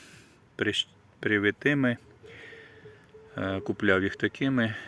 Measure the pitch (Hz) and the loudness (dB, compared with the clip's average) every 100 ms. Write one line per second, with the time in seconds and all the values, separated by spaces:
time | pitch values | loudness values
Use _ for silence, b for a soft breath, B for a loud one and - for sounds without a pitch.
0 | B B B B - - 104 - - - | B B B B -12 -4 -2 -2 -4 -10
1 | - - - 107 101 - 139 147 127 120 | -20 -6 0 2 2 2 2 2 2 0
2 | - - - B B B B B B B | -6 -20 -20 B B B B B B B
3 | B - - - 98 95 101 101 104 95 | B -20 -12 -6 -4 -4 -4 0 4 4
4 | 98 - 107 - 135 127 113 107 | 4 0 -2 0 0 2 0 -2